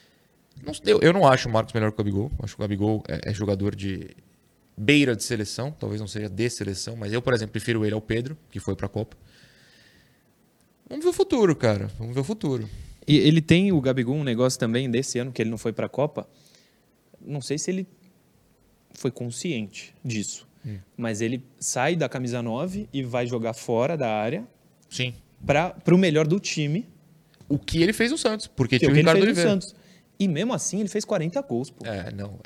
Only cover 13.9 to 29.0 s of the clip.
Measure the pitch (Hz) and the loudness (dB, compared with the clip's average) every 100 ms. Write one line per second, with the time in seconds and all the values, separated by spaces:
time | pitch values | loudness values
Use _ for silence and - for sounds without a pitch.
13.9 | 127 120 151 139 113 127 123 117 120 131 | 0 0 -2 0 2 2 2 0 0 0
14.9 | 117 135 120 131 120 113 113 151 147 107 | -2 -2 -4 -4 -2 -4 -2 -4 -4 -4
15.9 | - 147 - - _ _ _ _ _ _ | -2 -2 -4 -12 _ _ _ _ _ _
16.9 | _ _ - - 143 123 147 - 190 185 | _ _ -20 -12 -8 -4 -4 -4 -4 -6
17.9 | _ _ _ _ _ _ _ _ _ _ | _ _ _ _ _ _ _ _ _ _
18.9 | - 131 - 120 117 180 127 101 - - | -8 -6 -6 -8 -6 -4 -4 -6 -12 -20
19.9 | _ 131 110 98 - - _ 120 101 - | _ -6 -6 -6 -10 -16 _ -14 -14 -14
20.9 | - 117 104 113 127 - - - 127 139 | -8 -6 -2 -2 -4 -8 -10 -6 0 0
21.9 | 170 135 131 127 123 117 117 180 196 214 | 0 -2 -4 -4 -4 -4 -4 -6 -8 -8
22.9 | 139 127 123 123 123 113 110 - 117 135 | -6 -4 -2 -2 -2 -4 -4 -2 0 0
23.9 | 165 120 107 110 165 247 _ _ _ _ | 0 -2 -2 -2 -4 -8 _ _ _ _
24.9 | - 127 117 _ _ - 143 180 - - | -6 -6 -6 _ _ 0 2 0 -2 4
25.9 | 180 185 151 156 180 - - 147 165 254 | 6 6 4 4 0 0 -2 0 -2 -4
26.9 | - _ _ _ _ - 143 - 165 170 | -14 _ _ _ _ -4 -4 0 2 4
27.9 | 220 233 320 233 214 - - 120 127 151 | 4 0 2 0 -2 -4 -2 2 4 6
28.9 | 147 | 6